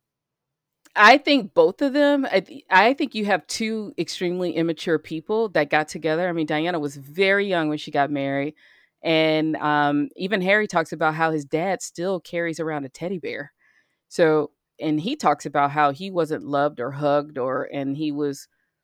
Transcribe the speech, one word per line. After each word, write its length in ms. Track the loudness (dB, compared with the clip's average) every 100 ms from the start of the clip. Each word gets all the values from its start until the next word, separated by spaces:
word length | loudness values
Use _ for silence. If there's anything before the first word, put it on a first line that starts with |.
| _ _ _ _ _ _ _ _ _ 6
I 220 | 8 8
think 360 | 6 2 2
both 280 | 0 0 2
of 100 | 0
them, 340 | 4 4 2 2
I 100 | 0
th-, 240 | -2 -12 2
I 260 | 4 4
think 200 | 2 -2
you 100 | -2 0
have 200 | -2 -2
two 480 | -6 -4 -6 -8 -8
extremely 560 | -8 -4 -4 -2 -2
immature 460 | -2 -2 -2 -2 -2
people 500 | -2 -10 -4 -2 0
that 200 | 0 0
got 180 | 0 -2
together. 400 | -4 -2 0 -2
I 40 |
mean, 140 | -2 -2
Diana 340 | -2 -2 -2
was 160 | -4 -8
very 500 | -10 0 2 2 0
young 220 | 0 0
when 100 | -4
she 120 | -4
got 180 | 0 0
married. 440 | 0 -2 -2 -4 -8 _ _ _ _
And, 540 | 0 2 4 2 0 -2
um, 520 | 0 2 2 0 -2 -4
even 260 | -4 -2
Harry 240 | 2 2 2
talks 260 | -2 -2
about 220 | 0 -2
how 160 | 0 0
his 140 | -2
dad 360 | -2 -2 -2 -4
still 400 | -6 -8 -4 -4
carries 380 | -6 -6 -4 -4
around 240 | -6 -6
a 40 | -8
teddy 300 | -10 -8 -8
bear. 340 | -8 -10 -12 _ _ _ _ _ _
So, 420 | 2 4 4 0 _ _ -8
and 200 | -4 -2
he 140 | -2 0
talks 300 | 0 0 -2
about 240 | 0 0
how 220 | 2 0
he 180 | 0 -6
wasn't 340 | -2 -2 -2
loved 360 | -2 0 0 -2
or 100 | -8
hugged 480 | -4 0 0 -2 -6
or, 300 | -4 -4 -6
and 240 | -6 -6 -4
he 160 | -4
was 360 | -2 -4 -6 -12 _ _ _